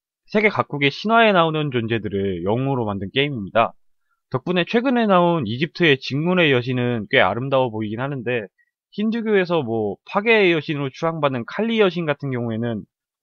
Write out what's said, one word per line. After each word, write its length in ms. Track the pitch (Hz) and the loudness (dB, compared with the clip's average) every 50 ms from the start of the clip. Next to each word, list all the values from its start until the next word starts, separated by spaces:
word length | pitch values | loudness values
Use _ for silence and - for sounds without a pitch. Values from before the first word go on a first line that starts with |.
| _ _ _ _ _ _ | _ _ _ _ _ _
세계 160 | - 214 214 208 | 0 0 2 2
각국의 440 | - - 117 - - 143 143 139 | 2 0 -2 -4 -2 0 0 0
신화에 400 | 139 - - 208 226 233 233 214 | 0 -2 -2 2 4 4 4 6
나오는 400 | 196 175 165 160 156 156 151 147 | 4 4 2 2 0 -2 -2 -2
존재들을 720 | 123 123 113 110 117 113 98 104 101 98 98 98 95 85 85 | -2 -2 -2 0 -2 -2 -2 -4 -4 -2 -2 -2 -2 -2 -2
영웅으로 420 | 98 110 123 135 135 139 127 113 | -2 0 0 0 -2 -2 -2 -2
만든 240 | 104 101 98 98 95 | -2 -4 -4 -6 -4
게임입니다. 640 | - 131 143 147 143 113 98 87 - 110 113 92 - _ _ _ _ _ _ _ _ _ _ _ | -2 -2 -2 -2 -2 -6 -8 -2 0 2 2 2 -2 _ _ _ _ _ _ _ _ _ _ _
덕분에 340 | - 127 - 175 180 180 170 - | -6 -6 -4 -2 0 0 0 0
최근에 400 | - 240 233 277 247 240 226 208 | 0 0 2 2 2 2 2 4
나온 400 | 190 175 175 175 170 165 127 98 | 4 4 4 4 2 0 -2 -4
이집트의 500 | 117 127 156 151 - - 175 156 139 131 | -4 -4 -4 -6 -2 0 2 4 4 2
직문의 520 | - - 127 143 160 175 185 185 170 151 | 0 -4 -4 -2 -2 0 2 2 4 4
여신은 560 | 135 123 117 131 123 127 123 123 120 113 101 - | 2 2 0 0 -2 -2 0 0 -2 -4 -4 0
꽤 100 | - 127 | 2 2
아름다워 520 | 104 92 104 117 131 139 135 135 131 123 | 4 2 2 -2 -2 0 0 0 0 0
보이긴 280 | 107 107 110 104 110 113 | -2 -4 -6 -6 -6 -6
하는데, 460 | 127 139 147 131 107 117 123 117 104 - _ _ _ _ _ _ _ _ | -6 -6 -6 -6 -4 -4 -4 -4 -4 -6 _ _ _ _ _ _ _ _
힌두교에서 720 | - 190 208 226 214 233 214 220 214 190 180 175 175 165 135 | -6 -4 -2 -2 -2 -2 -2 0 2 2 2 2 0 -2 0
뭐 320 | 110 113 113 107 101 95 - _ - | 0 -2 -2 -2 -2 -4 -6 _ -6
파괴의 400 | - 196 208 233 226 214 202 180 | -4 -2 2 4 4 4 4 4
여신으로 400 | 170 156 147 - 156 143 143 139 - | 2 2 0 -4 -4 -4 -4 -6 -6
추앙받는 520 | - 165 165 165 165 147 143 131 120 110 - | -4 -4 -4 -2 0 -2 0 0 -2 -4 -6
칼리 320 | - - 214 226 226 220 | -6 -4 -2 0 2 4
여신 260 | 208 185 160 180 170 | 4 4 2 0 -2
같은 240 | 151 143 - - 139 | -2 -4 -4 -4 -4
경우에는 540 | 127 120 120 117 110 110 117 120 113 104 92 - _ _ _ _ _ _ | -4 -4 -4 -4 -4 -4 -4 -4 -4 -6 -8 -12 _ _ _ _ _ _